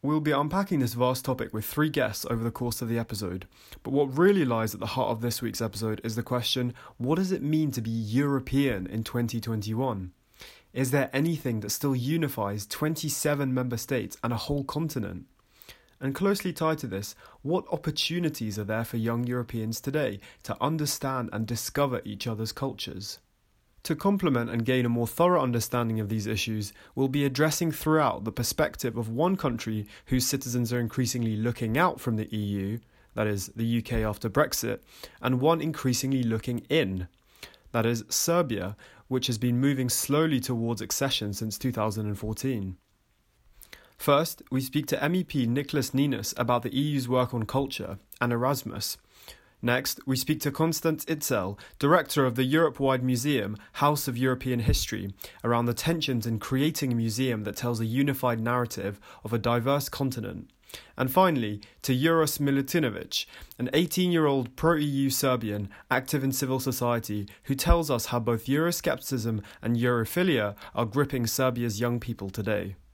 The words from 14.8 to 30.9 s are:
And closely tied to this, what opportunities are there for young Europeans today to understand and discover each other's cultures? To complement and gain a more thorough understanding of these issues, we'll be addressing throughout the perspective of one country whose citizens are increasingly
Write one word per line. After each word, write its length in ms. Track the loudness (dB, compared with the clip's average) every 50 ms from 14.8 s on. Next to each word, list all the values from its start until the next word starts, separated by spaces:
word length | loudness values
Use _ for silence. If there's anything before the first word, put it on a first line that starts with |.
| -4 -2 -2 -4 -6 -6 -6 -10 -12 _ _ _ _ _ _ _ -20 -20 -20 -20 _ _ _ _
And 140 | -4 -4 -2
closely 400 | 0 0 0 0 0 -2 -6 -4
tied 240 | 0 0 0 0 0
to 80 | -4
this, 280 | -6 -6 -6 -6 -8 -12 -16 -20 -20 -20 -12 -4
what 240 | -2 -2 -2 -2 -2
opportunities 880 | -6 -4 -4 -4 -4 -2 -2 -2 -2 0 -2 -2 -2 -2 -6 -4 -4 -4
are 60 | -4
there 200 | -2 -2 -2 -2
for 120 | -2 -4
young 300 | -2 0 0 0 0 -2
Europeans 560 | -2 -2 -4 -4 -4 -4 -4 -4 -4 -6 -6 -6
today 360 | -2 -2 0 0 0 -4 -6 -12 -18 -20 _ _
to 120 | -10 -6 -2 0
understand 680 | 0 0 0 0 -2 -2 -2 -2 -2 0 0 -2 -2
and 160 | -2 -4 -2
discover 540 | -2 -2 -4 -4 -4 0 2 2 2 2 -2 -4
each 200 | -6 -8 -6 -4
other's 260 | -4 -2 -2 -4 -6 -4
cultures? 680 | -4 -6 -6 -4 -6 -10 -10 -10 -10 -10 -12 -12 -14 _ _ _ _ _ _ _ _ _ _ _ -16 _
To 120 | -4 -4
complement 540 | 0 2 2 2 4 2 2 2 2 0 0
and 160 | 0 -2 2
gain 180 | 2 4 4 4
a 60 | 2
more 160 | 2 2 0
thorough 360 | -2 2 4 4 6 6 4 4
understanding 580 | 2 2 0 0 0 0 0 0 0 0 -2
of 100 | -2 -2
these 160 | -2 -2 -2
issues, 480 | -2 -2 -2 -2 -2 -2 -4 -4 -6 -10 -16 -20 -14 _
we'll 140 | 0 0 0
be 160 | 2 2 0
addressing 480 | 0 2 2 2 2 2 2 0 -2 -2
throughout 520 | -2 0 2 4 4 4 4 2 0 -6
the 60 | -6
perspective 680 | -4 -2 -4 -4 0 0 0 0 0 -4 -4 -4 -2 -2
of 100 | -4 -4
one 280 | 0 2 2 2 2
country 500 | 2 0 -2 -2 -2 -4 -4 -4 -4 -4 -6 -12 -20 -6
whose 220 | 0 0 0 2
citizens 440 | 2 -2 -2 -4 -2 -2 0 0 0
are 80 | 0 0
increasingly 560 | -2 -2